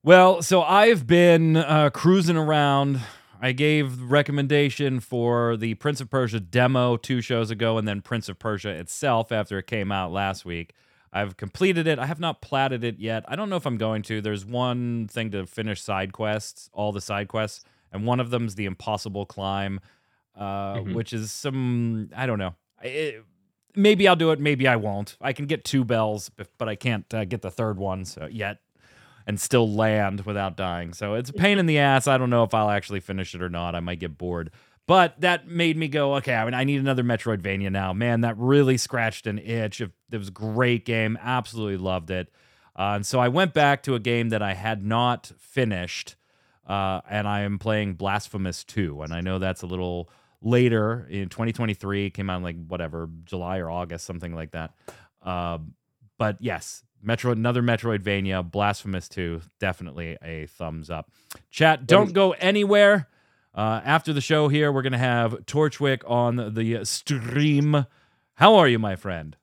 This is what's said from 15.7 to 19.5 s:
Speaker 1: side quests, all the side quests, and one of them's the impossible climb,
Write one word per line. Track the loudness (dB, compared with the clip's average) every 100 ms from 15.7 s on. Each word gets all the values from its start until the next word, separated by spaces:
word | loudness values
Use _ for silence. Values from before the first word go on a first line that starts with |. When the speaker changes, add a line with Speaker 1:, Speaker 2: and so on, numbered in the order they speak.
| -6
Speaker 1:
side | -4 -4 -4
quests, | -4 -4 -2 -6 -18 -14
all | -6 -4
the | -4
side | -6 -6 -4
quests, | -4 -4 -8 _ _ _
and | -6 -2
one | -2
of | 0
them's | -2 -4 -6
the | -8
impossible | -6 -6 -6 -6 -8 -10
climb, | -8 -4